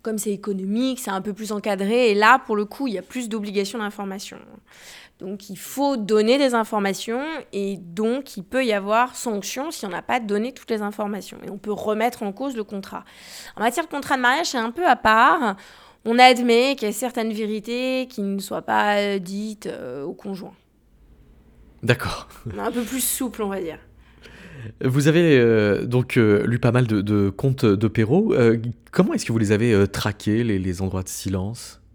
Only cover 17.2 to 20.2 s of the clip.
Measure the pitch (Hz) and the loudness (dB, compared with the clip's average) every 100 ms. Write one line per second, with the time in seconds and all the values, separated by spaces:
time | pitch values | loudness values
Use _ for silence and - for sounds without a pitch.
17.2 | 220 208 214 214 214 240 254 262 254 - | -4 -4 -4 -6 -6 -4 -2 -2 -4 -6
18.2 | 196 196 190 190 - 214 208 208 202 196 | -4 -4 -6 -8 0 2 2 2 0 -2
19.2 | 175 196 214 214 190 - 127 135 147 185 | -4 -8 -8 -10 -10 -10 -10 -8 -10 -10